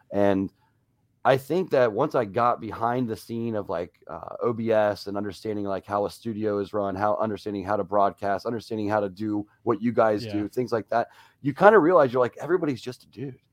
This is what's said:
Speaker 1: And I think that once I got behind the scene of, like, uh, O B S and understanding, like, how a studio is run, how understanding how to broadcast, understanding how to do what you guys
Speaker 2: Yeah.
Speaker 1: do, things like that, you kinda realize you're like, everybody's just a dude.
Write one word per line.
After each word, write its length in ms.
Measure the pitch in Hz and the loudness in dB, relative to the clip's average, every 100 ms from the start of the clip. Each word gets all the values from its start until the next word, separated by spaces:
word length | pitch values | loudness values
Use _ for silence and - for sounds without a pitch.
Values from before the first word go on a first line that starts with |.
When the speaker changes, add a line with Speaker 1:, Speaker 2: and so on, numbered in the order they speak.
| - | -6
Speaker 1:
And 400 | 98 101 95 95 _ _ _ _ _ _ _ 120 | 0 2 2 -2 _ _ _ _ _ _ _ 2
I 100 | 135 | 2
think 360 | - 175 175 | 0 -4 0
that 200 | 139 120 | 2 2
once 240 | 104 156 147 | 2 0 0
I 80 | |
got 380 | 104 95 120 98 | -2 0 0 0
behind 480 | 107 92 113 123 120 | -6 -4 -2 0 -2
the 80 | 104 | -6
scene 380 | - 117 117 107 | -8 -6 -4 -4
of, 120 | 90 | -4
like, 320 | 85 87 _ - | -6 -6 _ -16
uh, 280 | 80 - - | -14 -12 -4
O 120 | 117 | -2
B 180 | 113 113 | -2 0
S 360 | 110 104 98 101 | 2 2 0 -6
and 100 | 101 | -6
understanding, 480 | 104 92 110 104 101 | -6 -8 -6 -6 -4
like, 200 | 95 - | -6 -4
how 200 | 101 98 | -2 -2
a 40 | |
studio 500 | - 117 107 107 101 | -6 -10 -4 -2 -2
is 120 | 95 | -2
run, 240 | 104 98 95 | -4 -4 0
how 220 | 104 104 | 0 0
understanding 480 | 110 98 104 101 92 | -2 -4 -6 -6 -2
how 100 | 104 | -2
to 80 | |
broadcast, 600 | 90 104 98 - 101 95 117 | 0 2 2 0 -4 -4 -4
understanding 420 | 117 - 110 101 | -6 -6 -4 0
how 140 | 107 | 0
to 80 | 101 | -2
do 360 | 90 110 104 101 _ | -4 -4 -4 -6 _
what 180 | 113 104 | -2 0
you 100 | 120 | 0
guys 320 | 117 113 104 | 2 2 2
Speaker 2:
Yeah. 80 | 110 | -2
Speaker 1:
do, 160 | 104 101 | -6 -4
things 240 | 127 120 | -4 -2
like 160 | 117 - | -4 -2
that, 220 | 113 - - - _ | -2 -2 -8 -20 _
you 120 | 139 | -6
kinda 240 | 139 196 214 | 4 8 8
realize 340 | 156 175 135 | 8 6 6
you're 80 | 123 | 4
like, 160 | 120 - | 0 0
everybody's 440 | 147 175 151 123 | -2 0 0 -4
just 220 | 123 127 | -8 -14
a 40 | _ | _
dude. 280 | 104 123 127 _ | -14 -14 -14 _